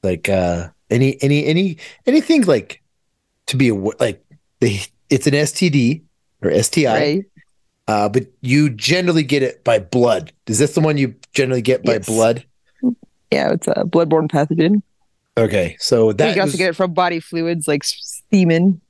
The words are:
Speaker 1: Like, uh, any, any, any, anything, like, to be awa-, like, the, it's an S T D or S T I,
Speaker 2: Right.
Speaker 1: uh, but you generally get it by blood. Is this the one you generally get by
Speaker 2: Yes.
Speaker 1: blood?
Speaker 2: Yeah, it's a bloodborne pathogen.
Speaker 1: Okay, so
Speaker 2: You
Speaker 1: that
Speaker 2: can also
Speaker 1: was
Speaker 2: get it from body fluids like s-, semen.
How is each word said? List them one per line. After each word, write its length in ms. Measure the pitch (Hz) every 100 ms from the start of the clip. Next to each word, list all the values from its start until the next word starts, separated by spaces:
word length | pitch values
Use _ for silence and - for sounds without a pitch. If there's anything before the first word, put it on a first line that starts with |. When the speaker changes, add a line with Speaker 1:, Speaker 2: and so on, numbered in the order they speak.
Speaker 1:
Like, 260 | 95 90 -
uh, 400 | 98 87 85 85 _ _
any, 320 | 117 131 135
any, 240 | 139 143 147
any, 320 | 160 190 160 - - -
anything, 380 | 294 - 330
like, 380 | 196 131 95 - _ _ _ _ _ _ -
to 100 | 131
be 140 | 127
awa-, 240 | 104 98 -
like, 240 | 113 101 _ - _ _
the, 200 | 117 101 - _ _
it's 180 | 135 -
an 80 | 143
S 160 | 147
T 180 | - 180
D 340 | 143 117 160 _ _ _ _
or 100 | -
S 180 | 92 110
T 180 | - 139
I, 60 | 110
Speaker 2:
Right. 240 | 147 165 196 _ _ _ _ _ -
Speaker 1:
uh, 220 | 107 104
but 180 | 113 - _
you 280 | 127 139 151
generally 540 | 110 107 175 180 160
get 200 | 143 143
it 200 | 131 -
by 160 | - 113
blood. 520 | 98 123 120 101 80 _ -
Is 120 | 110
this 140 | 143 156
the 60 |
one 160 | 156 147
you 180 | 131 110 _
generally 280 | - 131 127
get 220 | 113 127
by 100 | -
Speaker 2:
Yes. 120 | 113 95
Speaker 1:
blood? 400 | 110 113 117 - _ _ _ 254 240 - _ _
Speaker 2:
Yeah, 200 | - -
it's 140 | 170 -
a 160 | - 185
bloodborne 440 | 165 165 160 156
pathogen. 520 | 147 147 170 165 208 - _ _ _ _ -
Speaker 1:
Okay, 400 | 110 98 85 -
so 280 | - 120 110
Speaker 2:
You 40 | 101
Speaker 1:
that 180 | 151
Speaker 2:
can 80 | 165
also 100 | 190
Speaker 1:
was 60 | 165
Speaker 2:
get 120 | 185
it 60 | 165
from 180 | 185
body 260 | 170 180 170
fluids 460 | - 170 165 170 151
like 160 | 147
s-, 380 | - - - - _
semen. 500 | 202 175 165 185 175 _